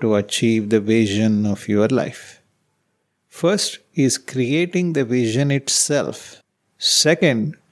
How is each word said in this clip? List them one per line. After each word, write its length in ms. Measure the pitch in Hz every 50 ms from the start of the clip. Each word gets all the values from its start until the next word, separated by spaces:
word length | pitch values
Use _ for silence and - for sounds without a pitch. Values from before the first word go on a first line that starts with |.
to 140 | 120 110 107
achieve 540 | 104 101 - - - 120 113 113 110 104 104
the 100 | 113 107
vision 640 | 101 107 110 113 110 98 98 104 110 110 107 104 104
of 220 | 104 98 - -
your 200 | - 104 101 107
life. 540 | 110 131 117 - - - - - - - _ _ _ _ _ _ _ _ _ _ _ _ _ _ _ _ _ _
First 520 | _ - - 165 170 214 196 - - - - _ _ -
is 240 | - 131 127 -
creating 760 | - - - 127 127 123 120 143 165 180 175 - 180 180 170 160
the 120 | 143 127
vision 460 | 113 123 127 120 113 110 135 143 143
itself. 920 | 139 139 139 - - - - - 147 143 87 - - - - - - - _ _ _ _ _ _ _
Second, 800 | - - - - - - 151 170 - 190 151 123 110 110 151 - - _ _